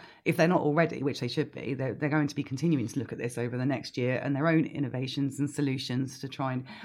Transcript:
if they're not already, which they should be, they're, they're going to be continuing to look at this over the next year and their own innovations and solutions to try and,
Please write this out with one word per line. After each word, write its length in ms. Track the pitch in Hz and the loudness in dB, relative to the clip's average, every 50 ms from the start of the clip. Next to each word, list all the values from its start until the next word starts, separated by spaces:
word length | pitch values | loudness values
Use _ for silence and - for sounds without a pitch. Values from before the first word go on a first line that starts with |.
| - - - - - | -18 -20 -18 -4 0
if 100 | - 160 175 | 0 4 4
they're 100 | 160 170 | 6 6
not 140 | 180 160 - | 6 4 4
already, 400 | 147 147 170 165 - - - 135 | 4 4 4 4 2 2 0 -2
which 180 | 139 - - | -2 -2 -2
they 80 | 131 123 | -4 -2
should 240 | - 156 147 143 - | 0 -2 -2 -2 -4
be, 220 | - 123 117 139 | -8 -6 -4 -4
they're, 180 | 127 131 127 104 | -2 -2 -4 -2
they're 160 | - 156 143 | -2 0 2
going 180 | 151 156 147 139 | 2 2 2 2
to 60 | - | 0
be 80 | 143 135 | -4 -4
continuing 460 | - 131 - 156 170 160 131 107 123 | -4 -4 0 2 2 4 2 2 0
to 100 | - 139 | -2 -4
look 140 | 113 - - | -4 -4 -6
at 60 | - | -6
this 180 | 120 120 123 | -6 -4 -2
over 220 | 120 120 120 120 123 | -2 -4 -2 -2 0
the 80 | 127 | 0
next 320 | 143 135 117 - - - 127 | 0 0 -2 -4 -6 -4 -2
year 200 | 123 123 127 - 120 | 0 0 0 0 0
and 100 | 139 143 | -2 0
their 140 | 131 156 165 | 2 2 4
own 160 | 160 160 - | 6 4 4
innovations 760 | - - 143 139 120 120 127 135 127 - 143 139 135 139 - | 2 0 -4 -4 -2 -2 -4 -4 -4 -2 -2 -2 -2 0 -2
and 80 | 143 139 | -2 -2
solutions 720 | - - 147 135 131 131 - - 123 127 131 127 - - | 0 0 0 0 0 -2 -2 -2 -2 -2 -2 -2 -6 -10
to 80 | - 131 | -10 -10
try 260 | - - 135 131 127 | -6 -4 -4 -2 -2
and, 100 | 127 131 - - - 208 | -4 -6 -8 -14 -10 -6